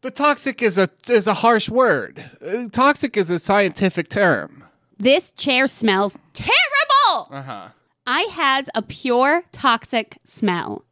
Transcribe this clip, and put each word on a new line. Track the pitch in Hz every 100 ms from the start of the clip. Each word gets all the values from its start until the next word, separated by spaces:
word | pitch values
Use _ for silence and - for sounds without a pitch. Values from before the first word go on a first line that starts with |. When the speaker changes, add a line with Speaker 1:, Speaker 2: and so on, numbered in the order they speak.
Speaker 1:
But | 254 -
toxic | 294 285 269 -
is | 233 180
a, | 185 _ -
is | 240 214
a | 202
harsh | 226 226 -
word. | 226 247 147 101 - - -
Uh, | 151 214 240
toxic | - 269 285 277 214
is | 170
a | 175
scientific | - 202 196 - 196 175 165
term. | 202 190 120 78 - - _ _ _
Speaker 2:
This | 220 294 -
chair | - 285 254 262
smells | - 226 190 202 - _
terrible. | - - 539 659 554 605 554 508 294 -
Speaker 1:
Uh-huh. | 139 135 107 92 _ _ _ -
Speaker 2:
I | 269 415
has | 330 294 269 277
a | -
pure | 220 - 262 240 269 330 349
toxic | - 277 233 - 240 220 -
smell. | - - 208 175 - 104 _